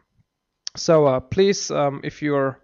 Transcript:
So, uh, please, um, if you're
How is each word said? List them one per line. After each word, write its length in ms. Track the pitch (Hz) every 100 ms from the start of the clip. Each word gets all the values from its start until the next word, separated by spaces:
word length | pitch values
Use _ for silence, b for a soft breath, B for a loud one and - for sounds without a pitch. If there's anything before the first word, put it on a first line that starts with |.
| _ _ _ _ _ _ - -
So, 300 | - 160 143
uh, 120 | 131
please, 520 | - - 196 196 -
um, 280 | 147 143 139 147
if 160 | -
you're 400 | 151 143 135 127